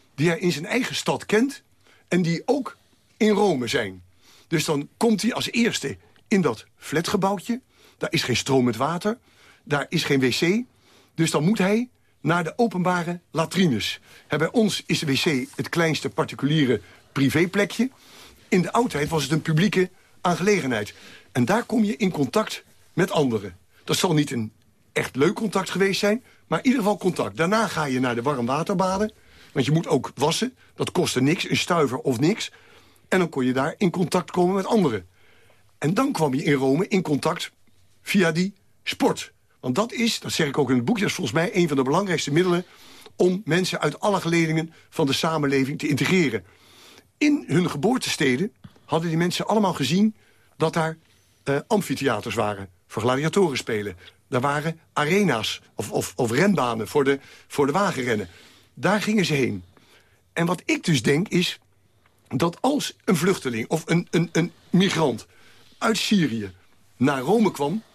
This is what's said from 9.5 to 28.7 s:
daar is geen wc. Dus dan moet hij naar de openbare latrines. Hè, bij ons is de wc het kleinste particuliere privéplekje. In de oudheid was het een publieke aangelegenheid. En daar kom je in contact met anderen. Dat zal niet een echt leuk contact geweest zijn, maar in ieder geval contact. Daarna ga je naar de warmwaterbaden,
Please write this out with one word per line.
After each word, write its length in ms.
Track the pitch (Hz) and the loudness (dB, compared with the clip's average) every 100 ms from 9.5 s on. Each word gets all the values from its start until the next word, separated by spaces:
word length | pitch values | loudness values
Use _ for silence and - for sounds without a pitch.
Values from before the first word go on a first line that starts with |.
| _ | _
daar 220 | - 143 135 | -6 -4 -2
is 140 | 165 | -4
geen 160 | - 139 | 0 2
wc. 440 | 131 113 170 220 247 _ _ _ _ - | 2 2 2 0 -2 _ _ _ _ -2
Dus 160 | 160 | 0
dan 120 | - | 2
moet 140 | 160 220 | 2 2
hij 320 | 190 214 247 _ _ _ | 2 0 -2 _ _ _
naar 220 | 143 175 | 0 0
de 100 | 156 - | 0 0
openbare 640 | 233 214 180 180 170 175 _ | 0 0 0 0 -2 -8 _
latrines. 680 | 151 160 170 180 110 - - - - - | -4 -2 2 2 2 -4 -8 -16 -20 -6
Hè, 100 | 147 | -2
bij 140 | 160 | 0
ons 320 | 247 208 - - | 2 2 0 -4
is 140 | 160 | -4
de 60 | 156 | -2
wc 420 | 131 165 135 131 - | 0 0 -2 -4 -8
het 140 | 127 | -4
kleinste 400 | 170 165 151 135 | 0 0 0 -4
particuliere 720 | - 143 117 139 156 127 107 - - _ | -4 -6 -2 0 2 2 0 -4 -20 _
privéplekje. 760 | - 135 151 180 202 202 - 247 - - - - - - | -2 2 2 2 0 -2 -2 -4 -6 -20 -20 -20 -20 -2
In 140 | 190 | 0
de 100 | - | 2
oudheid 380 | 233 247 143 147 | 0 0 -2 -2
was 140 | 160 | -2
het 80 | 135 | 0
een 100 | 156 | -2
publieke 480 | - 156 196 185 185 - _ _ | 0 2 2 2 0 -4 _ _
aangelegenheid. 720 | 185 160 190 196 131 110 104 - - - - | -2 0 2 2 0 -2 -4 -10 -20 -20 -6
En 140 | 123 123 | 0 2
daar 180 | 214 | 2
kom 200 | - 226 | 0 0
je 140 | 208 - | 0 0
in 140 | 180 | -2
contact 520 | 156 135 214 214 - - - _ | 0 0 0 -2 -6 -14 -20 _
met 180 | - 185 | -2 0
anderen. 460 | 170 135 110 98 87 _ _ | 2 0 -2 -6 -16 _ _
Dat 140 | - 156 | -4 0
zal 160 | 185 | 2
niet 180 | 151 147 | 2 0
een 200 | 123 107 - _ _ _ | -4 -8 -12 _ _ _
echt 220 | - - 127 | -6 -4 0
leuk 180 | 156 214 | 0 0
contact 340 | 214 190 180 | -2 -4 -4
geweest 300 | 180 196 185 | 0 0 2
zijn, 240 | 202 226 - _ - | 0 0 -4 _ -6
maar 120 | 165 | -2
in 60 | 269 | 2
ieder 140 | 247 | 2
geval 160 | 202 202 | 0 0
contact. 400 | 185 - 110 104 | -2 -2 -4 -2
Daarna 300 | 170 220 208 | 0 0 0
ga 180 | 160 147 | -2 -2
je 140 | 127 | 0
naar 160 | 127 117 | 0 -2
de 60 | |
warmwaterbaden, 920 | 127 135 120 143 165 | -2 -2 -2 -2 -2